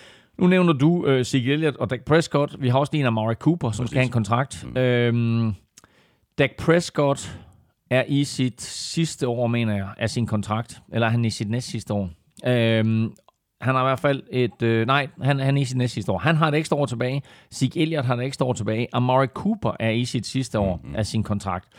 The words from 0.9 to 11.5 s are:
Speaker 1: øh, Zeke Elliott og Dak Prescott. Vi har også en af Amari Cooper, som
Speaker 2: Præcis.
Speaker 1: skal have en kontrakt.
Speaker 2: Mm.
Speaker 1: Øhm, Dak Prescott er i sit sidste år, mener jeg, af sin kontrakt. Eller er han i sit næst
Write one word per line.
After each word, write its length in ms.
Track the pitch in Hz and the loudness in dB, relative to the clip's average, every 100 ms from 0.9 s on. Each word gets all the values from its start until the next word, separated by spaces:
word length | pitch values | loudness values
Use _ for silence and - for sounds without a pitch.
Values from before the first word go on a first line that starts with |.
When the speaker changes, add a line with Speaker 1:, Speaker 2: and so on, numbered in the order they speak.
| 175 143 | 4 4
Speaker 1:
øh, 200 | 135 120 | 2 2
Zeke 280 | 135 120 | 0 0
Elliott 240 | 147 156 120 | 0 0 0
og 120 | 123 | -4
Dak 120 | 127 - | -4 2
Prescott. 500 | 160 160 143 147 - | 2 2 0 -2 -2
Vi 100 | 127 | 0
har 100 | 131 | 2
også 120 | 147 | 2
en 100 | 156 | 0
af 40 | 131 | 0
Amari 280 | 110 110 113 | 0 0 0
Cooper, 360 | 151 175 120 | 2 2 0
som 120 | 113 | -2
Speaker 2:
Præcis. 60 | 123 | -2
Speaker 1:
skal 80 | 131 | 0
have 60 | 127 | 2
en 60 | |
kontrakt. 540 | 120 98 117 139 - 123 | 0 0 0 -2 -8 -8
Speaker 2:
Mm. 100 | 123 | -2
Speaker 1:
Øhm, 760 | 127 120 120 120 117 117 113 101 _ - - _ _ _ _ - | 2 2 2 2 0 0 0 -4 _ -20 -20 _ _ _ _ -2
Dak 140 | 139 - | 0 0
Prescott 840 | - 170 - - 143 139 - - - - _ _ _ | 2 2 2 0 0 0 -6 -16 -20 -20 _ _ _
er 140 | 127 131 | 0 2
i 160 | 143 | 0
sit 380 | 139 - 127 - | 0 -2 -4 -4
sidste 640 | - - - - 160 - 127 | -12 -12 -6 -2 -2 -2 -4
år, 200 | 117 120 | 0 0
mener 280 | 120 113 101 | 0 0 -2
jeg, 120 | 98 - | -6 -4
af 120 | 110 | -4
sin 160 | 123 110 | -2 -2
kontrakt. 540 | 110 - 110 - - - | -2 -2 -4 -6 -14 -8
Eller 140 | 113 113 | -2 0
er 40 | |
han 140 | 117 113 | 2 0
i 40 | |
sit 200 | - | -2
næst 180 | 104 | -4